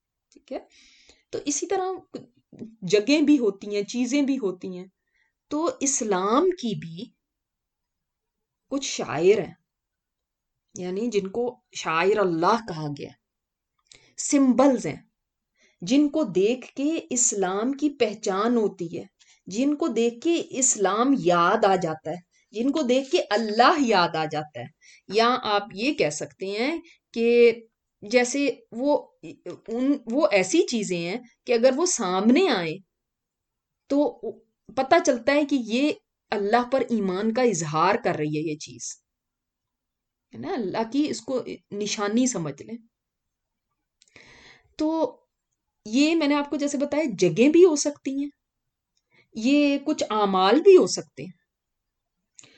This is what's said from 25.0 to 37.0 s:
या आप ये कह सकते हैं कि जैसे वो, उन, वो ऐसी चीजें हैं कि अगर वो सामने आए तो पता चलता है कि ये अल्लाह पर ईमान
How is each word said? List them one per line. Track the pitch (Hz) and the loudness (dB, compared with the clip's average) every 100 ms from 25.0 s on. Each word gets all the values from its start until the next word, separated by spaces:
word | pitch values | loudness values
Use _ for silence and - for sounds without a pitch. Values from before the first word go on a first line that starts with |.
| - | -4
या | 202 233 | 2 2
आप | 247 214 202 208 | 2 0 -2 -2
ये | 190 254 | -6 -4
कह | 302 151 | -2 -2
सकते | 147 - - 190 | -4 -12 -10 -8
हैं | 208 262 330 - _ _ | -4 -4 -4 -10 _ _
कि | 233 233 240 233 226 - _ _ _ | -2 2 6 6 4 -8 _ _ _
जैसे | 202 247 240 277 277 269 - | -2 0 0 0 -2 -4 -10
वो, | 226 285 294 - _ 165 - 175 160 - | -6 0 0 -2 _ -20 -16 -16 -16 -8
उन, | 226 269 285 - | -4 0 -2 -2
वो | 254 320 | -2 2
ऐसी | 202 180 320 | 2 2 0
चीजें | 392 233 180 175 | 0 -2 -4 -4
हैं | 170 220 - _ - | -4 -8 -10 _ -2
कि | |
अगर | 240 254 | 2 2
वो | 262 349 | 2 -2
सामने | - 190 185 214 277 381 | -2 -2 0 4 4 4
आए | 214 165 185 _ _ _ _ _ _ _ _ _ _ - | 0 -4 -8 _ _ _ _ _ _ _ _ _ _ -4
तो | 277 294 - 226 - _ _ _ - | 0 0 -2 -12 -14 _ _ _ -6
पता | 269 339 | 2 4
चलता | 339 247 226 | 4 0 2
है | 285 | 0
कि | 294 277 | 2 -2
ये | 214 240 294 - _ _ - | -2 0 0 -2 _ _ -8
अल्लाह | 208 202 233 | -4 0 0
पर | 240 269 - | 2 -2 0
ईमान | 233 | -2